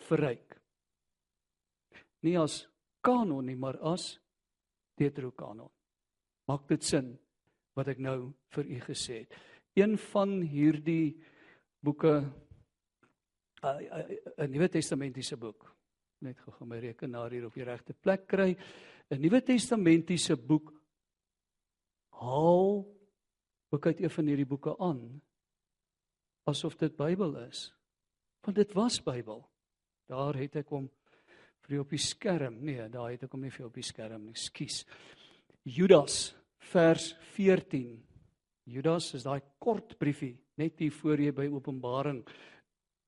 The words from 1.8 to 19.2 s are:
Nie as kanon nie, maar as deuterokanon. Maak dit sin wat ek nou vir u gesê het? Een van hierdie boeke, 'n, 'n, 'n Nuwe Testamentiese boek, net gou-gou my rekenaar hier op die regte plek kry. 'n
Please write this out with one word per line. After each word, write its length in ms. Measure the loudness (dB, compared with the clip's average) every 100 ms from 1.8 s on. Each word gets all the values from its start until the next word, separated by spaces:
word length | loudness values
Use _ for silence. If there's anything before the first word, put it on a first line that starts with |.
| _ -20 _ _
Nie 160 | 0 2
as 300 | 2 -2 -12 _ _ _
kanon 440 | 2 4 2 -2
nie, 120 | -4 -6
maar 220 | -6 -4
as 420 | -2 -2 -4 -14 _ _ _ _ _ _ _ -2
deuterokanon. 720 | -2 -2 -10 -10 -14 -14 -20 _ _ _ _ _ _ _ -6
Maak 220 | -4 0
dit 160 | -2
sin 340 | 2 0 -2 -10 _ _ _ _ _
wat 140 | -8 -6
ek 100 | -6
nou 340 | -6 -6 -8 -14 _
vir 160 | -8
u 160 | -6 -8
gesê 380 | -10 -10 -8 -10 -14
het? 80 | -20 -20 -20 _
Een 240 | 4 4 2
van 420 | -2 0 0 0
hierdie 800 | -2 4 4 4 0 2 0 -2 -16 _ -20 _ _ _
boeke, 500 | -4 2 4 4 0 -10 -20 -20 _ _ _ _ _ _ _ _ _ _
'n, 40 | -6
'n, 520 | -4 -8 -10 -10 -12 -12 -6
'n 120 | -4
Nuwe 180 | 0 0
Testamentiese 680 | 0 -2 -4 -4 -8 -10 -10
boek, 380 | -12 -14 -20 _ _ _ _ -16
net 160 | -14 -14
gou-gou 260 | -18 -18 -12
my 120 | -10
rekenaar 520 | -10 -10 -10 -8 -8
hier 120 | -8 -8
op 60 |
die 120 | -10 -10
regte 280 | -10 -12
plek 320 | -2 2 2 2
kry. 240 | 2 4 2 -6 -20 -20 -16 -8
'n 100 | 2